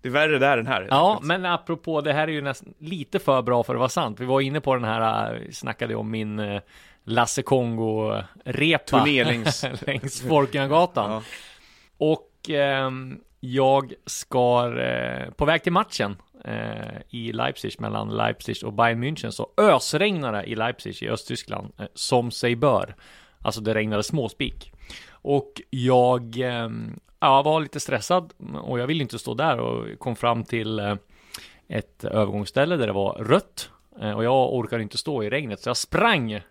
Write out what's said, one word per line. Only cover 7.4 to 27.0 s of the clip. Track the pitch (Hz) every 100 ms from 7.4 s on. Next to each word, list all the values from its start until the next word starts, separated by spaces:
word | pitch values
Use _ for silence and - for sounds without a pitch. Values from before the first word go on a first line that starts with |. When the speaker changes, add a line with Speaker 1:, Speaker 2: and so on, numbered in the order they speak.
Speaker 2:
Kongo-repa | - 135 120 113 110 110 107 107 - - 135 120 151 151
Speaker 1:
Turné | - 120 147 135
längs | 123 120 113 - 135
Speaker 2:
<laughs> | 131 -
längs | 139 139 - 131
Folkungagatan. | 156 139 147 139 156 175 131 104
Speaker 1:
Ja. | 110 110 - - - - _ _ _
Speaker 2:
Och, | 156 156 - _ -
ehm, | 147 139 135 131 131 131 135 _ _
jag | 127 127 135 139 131 - -
ska, | - - 127 123 123 120 120
eh, | 62 60 60 64 64
på | -
väg | 147 160
till | -
matchen, | 175 214 - 101 95 _ _
eh, | - 110 110 107 110 107 -
i | 120 113
Leipzig, | 113 123 135 107 -
mellan | 110 107 107 110
Leipzig | 113 110 - 110
och | 113
Bayern | 104 117 117
München, | 127 156 113
så | - 110 -
ösregnar | 208 135 - 151 208 180 131
det | 104
i | 92
Leipzig | 110 113 120 104 95
i | 110
Östtyskland, | 110 - 120 - 101 101 -
eh, | 104
som | - - 123 120
sig | - 123 117
bör. | 143 104 95 - - - - _
Alltså, | - 113
det | 107
regnade | 107 107 104
småspik. | 107 160 113 - 143 - - - - - -
Och | - - 143 139 - -
jag, | 131 123 127 123 123 117 117
ehm, | 127 120 117 113 110 -